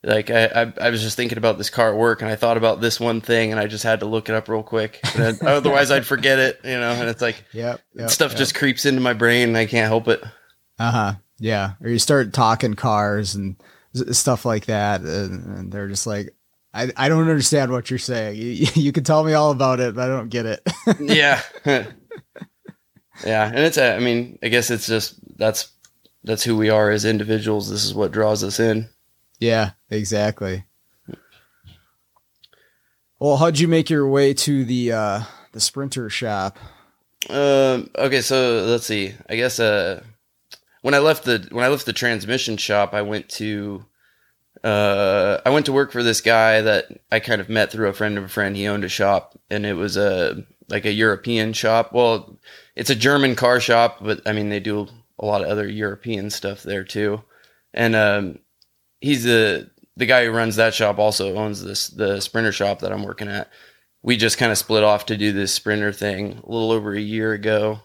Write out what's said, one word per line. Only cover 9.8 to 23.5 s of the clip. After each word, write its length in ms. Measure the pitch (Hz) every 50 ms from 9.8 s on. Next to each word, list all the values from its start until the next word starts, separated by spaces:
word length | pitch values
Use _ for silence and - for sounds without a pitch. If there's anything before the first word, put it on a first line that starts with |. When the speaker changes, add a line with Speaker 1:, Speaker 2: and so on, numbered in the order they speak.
| 110
Speaker 1:
help 200 | 110 110 113 113
it. 160 | 120 110 - - 110 - _ _ _ _ _ _ _ _ -
Speaker 2:
Uh-huh. 360 | 113 120 117 120 107 101 101 98 _ _ _ _
Yeah. 320 | 107 110 113 101 98 95 92 _
Or 80 | - 113
you 80 | 117
start 360 | 113 - - 147 139 127 101 -
talking 420 | - 120 110 113 113 - 120 104
cars 580 | - - 123 107 104 104 104 104 104 104 95 98
and 220 | 101 98 95 92 _ _ _ _ _ _ _ -
s-, 200 | 123 127 117 123 -
stuff 260 | - 147 123 110 -
like 220 | 123 113 107 -
that. 340 | - 110 104 104 104 104 95
And, 560 | 90 78 80 98 101 92 95 90 85 87 98
and 140 | 92 92 92
they're 160 | 95 101 101
just 180 | 98 98 95 -
like, 300 | 113 104 101 101 - _ _ _ _ _ _ _ _
"I, 200 | - 107 120 127 -
I 140 | - 131 139
don't 120 | 160 160 160
understand 440 | 160 160 147 127 - 156 143 135 123
what 180 | 127 123 117 -
you're 80 | 127
saying. 380 | 120 - - 123 117 110 107 104
You, 300 | 107 113 120 120 - - -
<laughs> 40 | -
you 160 | 165 143 143
can 120 | 135 - 127
tell 200 | - 156 156 156
me 100 | 156 156
all 160 | 151 151 151
about 300 | 143 127 135 131 127 123
it, 160 | 127 120 101
but 80 | 120 127
I 40 | 127 131
don't 140 | 131 117 117
get 160 | 107 120 113
it." 160 | 110 107 - _ 269 - - -
<laughs> 140 | 226 208 -
Speaker 1:
Yeah. 420 | 147 143 156 156 143 143 139 - - - - - _
<laughs> 220 | 151 139 127 107 - - - _ _ 466 - _ _ _ - - _ _ _ _ - - _ _ _ _ _ _ _ _ - -
Yeah. 220 | - 110 107 107
And 100 | 107